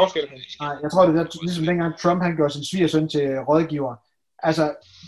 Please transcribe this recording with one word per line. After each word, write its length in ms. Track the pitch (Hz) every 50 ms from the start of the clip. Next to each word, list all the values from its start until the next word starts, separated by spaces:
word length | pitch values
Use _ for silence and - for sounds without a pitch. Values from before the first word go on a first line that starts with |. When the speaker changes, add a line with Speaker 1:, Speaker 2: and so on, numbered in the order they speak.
| 185
Speaker 1:
forskel 220 | 185 - 160 143 139
på 60 | 135
dem. 80 | 127 - - - -
Speaker 2:
Nej, 160 | 147 147 143 143 151
jeg 80 | 151
tror, 160 | 165 190 185
det 140 | 170 156 170
er 220 | 165 165 - 165 165
ligesom 220 | 180 175 170 160
dengang 320 | 170 175 170 170 165 160 -
Trump, 240 | - 175 175 180 180
han 140 | 175 165
gjorde 160 | 156 147 143 143
sin 120 | 147 139 -
svigersøn 380 | - 190 175 147 156 156 156 156
til 300 | - 147 143 139 135 135
rådgiver. 560 | 127 135 151 160 165 156 151 147 139 127 120 113 _ _ _ _ _ _ _ _
Altså, 360 | - 165 160 160 151 151 143 - _ _ - - -